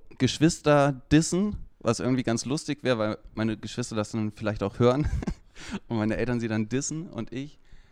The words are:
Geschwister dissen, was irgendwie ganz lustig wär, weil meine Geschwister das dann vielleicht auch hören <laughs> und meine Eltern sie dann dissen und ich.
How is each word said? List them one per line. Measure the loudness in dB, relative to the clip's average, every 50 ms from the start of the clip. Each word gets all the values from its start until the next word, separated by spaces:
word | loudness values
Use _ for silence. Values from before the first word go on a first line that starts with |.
| -12 -16 -2 0
Geschwister | 0 0 4 4 4 4 4 4 4 4 6 6 6 4 2 -2 2 4
dissen, | 4 4 6 4 2 0 0 0 -2 -6 -10 -14 -14 -4
was | -2 0 0 0
irgendwie | 0 0 0 0
ganz | 0 0 -2 -2 -2
lustig | -2 -4 -4 -4 -6 -6 -2 0
wär, | 0 0 0
weil | 0 -2 -4 -6 -10 -10 -6
meine | -2 -2 -2 -2
Geschwister | -4 -8 -8 -8 -8 -8 -4 -4
das | -4 -4 -2
dann | -4 -4 -4 -4 -6
vielleicht | -4 -4 -4 -2 -2
auch | -2 -2 2 4
hören | 4 4 4 4 0 0 -2 -2 -4 -4 -6 -8 -12 _
<laughs> | _ -16 -10 -8 -8 -8 -6 -4
und | -2
meine | -2 0 0 0 -2
Eltern | -2 -2 -2 -2
sie | -2 -2
dann | -2 -2 -2 -2
dissen | -4 -4 -4 -4 -6 -8 -10 -10
und | -10 -10 -10 -8
ich. | -10 -10 -10 -12 -14 _ _ _ -20 -20 -20 _